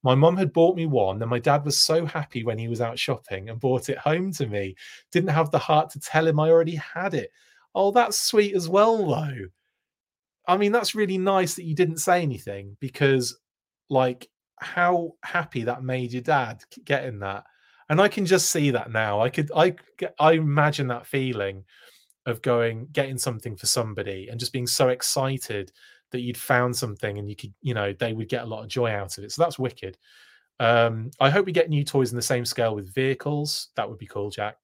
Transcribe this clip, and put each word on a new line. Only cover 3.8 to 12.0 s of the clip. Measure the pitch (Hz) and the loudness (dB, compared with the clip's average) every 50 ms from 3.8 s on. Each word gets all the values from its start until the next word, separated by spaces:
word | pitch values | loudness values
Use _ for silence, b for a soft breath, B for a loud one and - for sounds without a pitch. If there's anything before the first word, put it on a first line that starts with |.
| - - | -2 -4
it | 139 - | -6 -2
home | - 147 156 175 185 196 170 | 0 0 0 0 -2 -4 -4
to | - 143 | -4 -6
me. | 117 101 104 98 95 95 B B B B B B B - | -4 -2 -4 -4 -6 -8 B B B B B B B 0
Didn't | 175 180 190 | 0 2 2
have | 147 160 165 151 | 2 2 2 2
the | - 147 | 0 -2
heart | - - 156 151 160 156 | 2 4 4 2 2 0
to | - 147 | -6 -14
tell | - - - 156 160 | -14 0 0 2 2
him | 165 156 151 | 4 2 2
I | 156 160 | 4 6
already | 165 165 165 160 170 | 6 6 6 4 -2
had | 151 - - - 170 180 202 185 | -8 -10 -10 -8 -6 -6 -4 -4
it." | 139 104 - b b b b b b b b b | -4 -6 -6 b b b b b b b b b
Oh, | - 190 202 | 2 2 4
that's | 202 247 233 214 208 - | 6 4 4 4 0 -2
sweet | - - - 214 208 202 196 | -2 2 4 4 4 4 2
as | 185 170 160 | -2 -2 2
well, | 180 196 208 226 226 220 202 | 4 6 6 6 4 2 2
though. | 156 147 147 156 147 135 120 98 90 _ _ _ _ _ _ _ _ _ _ _ _ _ _ _ _ _ _ _ - | 0 0 -2 -2 -4 -6 -8 -10 -12 _ _ _ _ _ _ _ _ _ _ _ _ _ _ _ _ _ _ _ 0
I | 175 | 2
mean, | 190 208 202 214 | 2 2 2 2
that's | 240 214 - - | 2 0 0 -2
really | 214 214 185 190 185 | 0 0 0 0 0
nice | 185 196 196 190 185 160 - | 0 2 2 2 2 0 -4
that | - 175 | -8 -6
you | 165 156 | -6 0
didn't | 147 185 170 160 | 0 0 0 0
say | 160 | -2